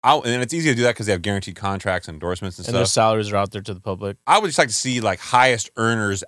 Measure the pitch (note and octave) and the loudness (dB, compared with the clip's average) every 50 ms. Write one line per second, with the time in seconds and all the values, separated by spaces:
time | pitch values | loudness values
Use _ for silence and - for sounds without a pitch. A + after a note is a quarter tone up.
0 | - B2 D3 D3+ B2 A#2+ A#2+ B2 B2 A#2 D#3+ E3+ D#3+ D#3 B2+ A#2 A#2+ B2 A2+ - | 6 4 4 4 2 0 0 0 -2 -2 -2 0 2 2 2 4 2 2 2 0
1 | A2 G#2+ G2+ F2+ E2+ G#2 G2+ G2 F#2+ - E2+ - G2+ G2 G2 F#2+ - G2+ F#2 F2+ | 0 -2 -2 0 0 -2 -2 -2 -4 -6 -12 -6 -4 -4 -4 -4 -2 -4 -4 -4
2 | - - E2 D2+ E2 F2 F2+ F2 - F#2+ F2+ - F#2 - - - - - - B2 | -6 -10 -14 -8 -6 -6 -4 -4 -6 -10 -10 -10 -8 -4 -2 -2 0 0 2 4
3 | A2 A2 A2 A2 G#2+ G2+ G#2 G2 G2+ G2 - G#2 F#2+ - G2 F#2 _ G#2+ F#2+ F#2 | 4 4 4 2 0 0 0 -2 -2 -2 -6 -12 -10 -10 -12 -10 _ -10 -8 -6
4 | G#2 G2 G2+ _ _ - E3+ G#3 G#3+ F3+ C#3 - D#3 A#2+ G#2+ - - B2+ B2+ A#2+ | -8 -10 -10 _ _ 4 4 4 4 0 2 0 0 0 0 -4 -2 -2 -2 0
5 | A2+ G#2 F#2 - - - - B2 B2+ C3 B2 A2 - - _ - A2+ A2+ A2+ A2+ | 0 0 -2 -2 -4 2 4 6 6 6 4 2 -2 -10 _ -2 0 0 2 0
6 | G#2+ G2+ G2 F#2+ - | 0 -2 -2 -4 -6